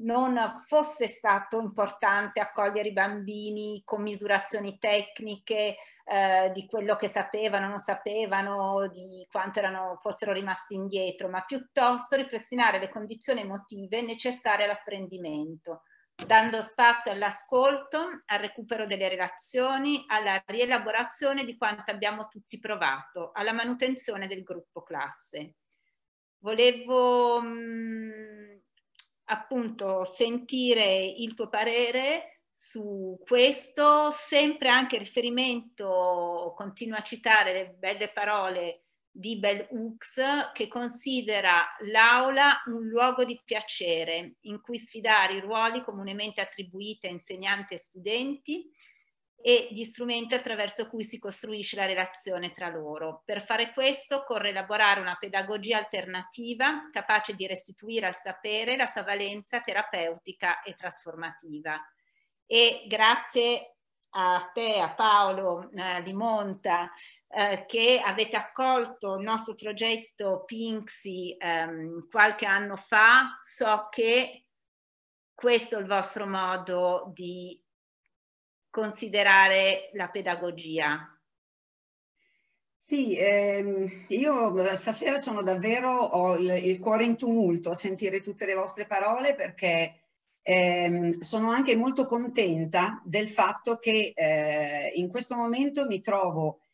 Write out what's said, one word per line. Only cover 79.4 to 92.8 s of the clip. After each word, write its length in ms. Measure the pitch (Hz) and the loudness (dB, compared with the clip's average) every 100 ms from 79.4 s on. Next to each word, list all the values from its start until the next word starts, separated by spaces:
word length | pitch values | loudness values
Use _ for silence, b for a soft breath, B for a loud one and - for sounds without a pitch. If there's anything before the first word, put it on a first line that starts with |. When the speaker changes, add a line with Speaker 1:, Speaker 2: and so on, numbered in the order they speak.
| 190 190 190 190 - | 10 8 4 2 -2
Speaker 1:
la 160 | 202 175 | -6 -6
pedagogia. 1000 | 196 180 170 175 170 160 160 147 147 156 _ _ _ _ _ _ _ _ _ _ _ _ _ _ _ _ _ | -4 -4 -2 -4 -6 -4 -2 0 -2 -6 _ _ _ _ _ _ _ _ _ _ _ _ _ _ _ _ _
Speaker 2:
Sì, 320 | - 285 240 | -4 0 0
ehm, 920 | 466 202 202 202 202 202 190 190 - - | 2 4 4 2 0 -2 -2 -4 -8 -4
io 640 | 226 294 262 220 185 185 | 0 2 2 2 2 2
stasera 420 | 190 - 220 262 277 | 0 -4 -2 0 0
sono 240 | 254 208 | -2 -2
davvero, 540 | 185 185 214 247 254 247 | -2 0 0 0 0 0
ho 380 | 220 180 180 | 2 2 2
il, 140 | 175 180 180 | 2 2 2
il 140 | 180 180 | 0 0
cuore 260 | 220 220 | 2 2
in 100 | 233 | 2
tumulto 540 | 226 240 226 180 170 170 | 2 2 2 4 2 -2
a 60 | |
sentire 440 | 170 196 185 196 196 | -4 -4 -2 -2 -2
tutte 260 | 202 196 | -6 -6
le 100 | 196 | -2
vostre 300 | 190 196 - 208 | -2 -2 -6 -4
parole, 480 | 196 208 247 285 | 0 0 2 0
perché, 640 | 277 - - 185 165 160 - _ _ _ _ | 0 -4 -2 0 2 0 -6 _ _ _ _
ehm, 800 | - 185 180 175 175 175 170 170 | 2 4 4 4 2 2 2 0
sono 320 | - 220 226 | -2 0 2
anche 240 | 247 269 | 2 4
molto 300 | 226 254 269 | 4 2 0
contenta 960 | 262 240 240 240 190 160 160 175 | 0 0 0 0 2 0 0 0